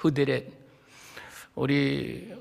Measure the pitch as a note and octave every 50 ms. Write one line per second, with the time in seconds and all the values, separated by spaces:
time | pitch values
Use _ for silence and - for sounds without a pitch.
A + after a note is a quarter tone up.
0 | - E3 C#3 C#3+ C#3 C3+ C3 B2+ - - - - - - - - - - - -
1 | - - - - - - - - - - _ - B2+ C3 C#3+ C#3+ C#3+ C#3 C#3 C#3
2 | - - - - F3+ A3+ - B3